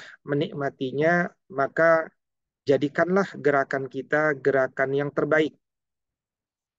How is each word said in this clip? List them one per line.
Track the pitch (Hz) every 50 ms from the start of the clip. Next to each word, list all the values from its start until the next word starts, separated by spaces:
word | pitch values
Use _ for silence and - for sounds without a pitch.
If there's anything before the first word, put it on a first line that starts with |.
| - - - - -
menikmatinya, | 143 143 143 156 - - 143 143 135 - - 135 131 131 135 151 165 175 175 175 - _ _ _ -
maka | 190 135 139 131 - - 160 165 165 160 160 - _ _ _ _ _ _ _ _ _ _ - -
jadikanlah | 139 131 139 143 143 - 165 170 185 - 190 - -
gerakan | 139 131 143 139 139 135 - - 135 135 131
kita | - 135 123 - 151 147 156 156 147
gerakan | 135 127 139 131 135 131 127 - - 135 131
yang | 139 139 143 143
terbaik. | - - 151 147 151 156 160 139 _ _ _ _ _ _ _ _ _ _ _ _ _ _ _ _ _ _ _ _ _ _ _ _ _